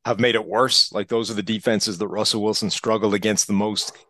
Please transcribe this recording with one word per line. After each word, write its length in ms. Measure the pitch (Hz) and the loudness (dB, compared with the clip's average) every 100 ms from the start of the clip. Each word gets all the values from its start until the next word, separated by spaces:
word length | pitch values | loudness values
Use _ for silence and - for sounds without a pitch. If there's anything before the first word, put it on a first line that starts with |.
have 160 | - 110 | -4 0
made 160 | 120 113 | 2 0
it 100 | 107 | 0
worse. 460 | 107 127 - - | 0 2 2 2
Like, 160 | 101 98 | -2 -2
those 200 | 117 113 | -2 -2
are 60 | |
the 80 | 107 | -4
defenses 560 | 98 110 123 107 110 87 | -2 -2 2 0 0 -4
that 80 | 104 | -4
Russell 340 | 101 104 110 | -2 0 0
Wilson 300 | 107 104 104 | 0 0 -2
struggled 420 | - 110 110 104 | -2 0 2 2
against 360 | 101 107 98 - | 2 2 0 0
the 40 | |
most 440 | 101 107 101 - - | 0 0 -2 -6 -10